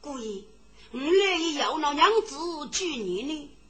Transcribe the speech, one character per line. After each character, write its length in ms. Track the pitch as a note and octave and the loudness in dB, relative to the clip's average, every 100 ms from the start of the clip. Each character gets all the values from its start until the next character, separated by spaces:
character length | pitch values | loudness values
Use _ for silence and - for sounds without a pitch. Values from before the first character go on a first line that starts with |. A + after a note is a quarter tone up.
姑 180 | D4 C4 | -10 -8
爷， 240 | A3 G3 - - - - - | -8 -10 -12 -20 -20 -20 -14
我 80 | B3 | -6
来 380 | C#4+ F#4+ G4 F4 | 4 4 6 2
意 180 | E4 C#4+ | 0 0
要 240 | A3 D#4 | -2 0
老 140 | D4 | 0
娘 180 | C#4+ F4+ A4+ | 4 6 6
子 160 | - C#4 F4 D#4 C#4+ | 0 -8 -8 -6 -6
几 140 | - F#4 C4+ | -4 -4 -4
年 300 | F#3+ F#3 C4+ | -4 -4 -4
呢？ 220 | D#4 C#4+ - | -8 -10 -20